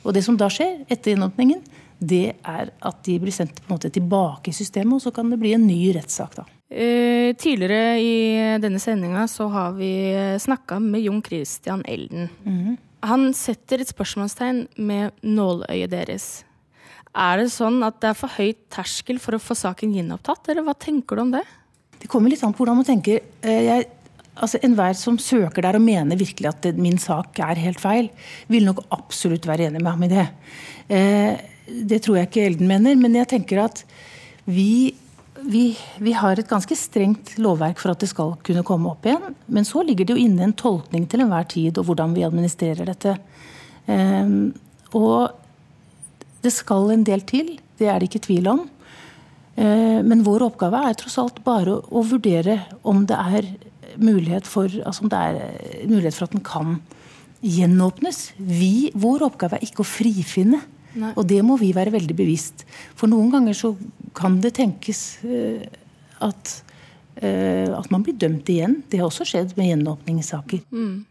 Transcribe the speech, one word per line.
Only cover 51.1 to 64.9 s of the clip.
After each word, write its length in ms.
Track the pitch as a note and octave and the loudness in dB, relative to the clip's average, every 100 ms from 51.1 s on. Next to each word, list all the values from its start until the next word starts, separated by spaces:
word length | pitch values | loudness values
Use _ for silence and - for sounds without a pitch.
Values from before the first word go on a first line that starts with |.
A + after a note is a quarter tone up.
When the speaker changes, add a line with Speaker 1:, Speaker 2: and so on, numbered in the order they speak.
| - | -4
Speaker 1:
alt 200 | B3 - | -4 -4
bare 320 | - A#3 F3+ G3+ | 0 0 2 -2
å, 80 | - | -2
å 100 | A#3+ | -2
vurdere 640 | A3+ B3+ G#3 E3+ E3+ G#3+ F#3 - | 0 2 2 2 2 0 -4 -8
om 240 | - G3 G3+ | 0 2 2
det 80 | |
er 320 | - F3+ G#3 G3 G3 - - - - | 0 0 0 -2 -10 -18 -20 -18 0
mulighet 460 | A3 G3+ E3 F3+ - | 4 4 2 -2 -2
for, 200 | - F#3+ | -2 -2
altså 380 | G3+ - F#3+ | -2 -8 -4
om 40 | G#3 | -2
det 100 | G3 | 0
er, 180 | E3 D#3+ | 0 -2
eh, 500 | - - - - C#3+ | -6 -12 -14 -8 0
mulighet 280 | G#3+ E3+ | 2 2
for 100 | D3 | -2
at 100 | E3+ | -4
den 80 | G3+ | -6
kan 380 | - D#3+ D#3 E3 - - - - - - | -6 -4 -4 -4 -8 -20 -20 -20 -20 -6
gjenåpnes. 880 | A3 E3+ F3 F#3 F#3 F#3 F4+ F4+ - - | -2 2 6 6 4 0 -4 -6 -12 -10
Vi, 520 | F#3+ F3 F#3 G#3+ C#4+ | -2 2 2 4 2
vår 320 | G#3 A3 C#4 D4 | 0 2 2 0
oppgave 300 | - F3 - | 0 -4 -4
er 60 | - | -6
ikke 180 | - | -4
å 40 | G3+ | -4
frifinne, 720 | - A3+ G3+ E3+ - F#3+ D4 - - - | 0 0 0 -2 2 4 2 0 -18 -14
Speaker 2:
Nei. 220 | A#3 A3 | -8 -6
Speaker 1:
og 140 | G#3+ F#3 | -2 2
det 100 | G3+ A3 | 4 4
må 80 | C4+ | 4
vi 120 | G3+ | 2
være 200 | F#3 F#3+ | 2 2
veldig 220 | G#3+ D#3+ E3 | 0 0 0
bevisst. 460 | F#3 D#3+ - - - - - - | 0 0 -4 -14 -20 -20 -20 -2
For 100 | A3 | 2
noen 240 | A3+ A3 | 4 4
ganger 240 | C#4 A#3 | 4 4
så 220 | G3+ A3+ G3 G3+ - - - | 2 -2 -4 -10 -16 -18 -4
kan 240 | F#3 F#3 | 2 2
det 120 | A#3 A#3+ | 2 2
tenkes, 460 | A#3+ - - | 0 0 -6